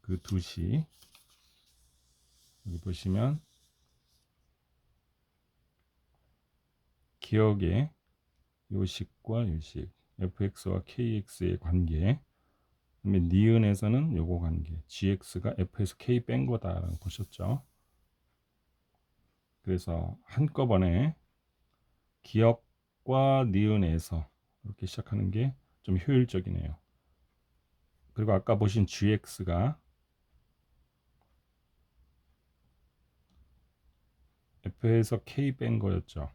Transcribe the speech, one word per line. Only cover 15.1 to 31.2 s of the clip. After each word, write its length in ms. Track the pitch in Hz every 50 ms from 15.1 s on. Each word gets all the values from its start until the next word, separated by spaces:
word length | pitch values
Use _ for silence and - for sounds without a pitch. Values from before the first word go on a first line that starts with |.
| 98 92 - - - 95 87 107 113 -
F에서 380 | 92 - _ - 104 95 - _
K 260 | - - 123 120 117
뺀 220 | - 120 127 135
거다라고 500 | 127 120 110 - 95 90 87 87 85 82 82
보셨죠? 640 | - 95 - - 101 - - - 92 95 117 135 - _ _ _ _ _ _ _ _ _ _ _ _ _ _ _ _ _ _ _ _ _ _ _ _ _ _ _ _ _ _ _ _ _ _ _ _ _ _ _ _
그래서 540 | - 92 90 - - 85 82 82 85 - - _
한꺼번에 920 | _ - - 147 147 - - 135 123 110 92 92 90 85 92 131 156 156 _ _ _ _ _ _ _ _ _ _ _ _ _ _ _ _ _ _ _ _ _ _
기억과 1200 | - - 110 110 117 117 - _ _ _ _ _ _ _ _ _ - 127 135 135 135 135 135 131 117
니은에서 800 | 92 95 104 107 107 104 95 82 80 82 80 - - 82 80 - _ _ _ _ _ _ _
이렇게 220 | 101 101 _ -
시작하는 440 | 92 - - 110 - - 104 101 95
게 240 | 92 107 120 135 131 - _ _ _ _ _
좀 160 | - 92 90
효율적이네요. 800 | - - 139 127 127 117 - 92 92 98 92 82 80 76 78 - _ _ _ _ _ _ _ _ _ _ _ _ _ _ _ _ _ _ _ _ _ _ _ _ _ _ _
그리고 180 | - 107 107 101
아까 240 | 95 - - 113
보신 300 | 104 107 101 95 113 98
지엑스가 920 | 90 - - - 101 107 104 - - - - 98 90 85 85 98 131 156 - _ _ _ _ _ _ _ _ _ _ _ _ _ _ _ _ _ _ _ _ _ _ _ _ _ _ _ _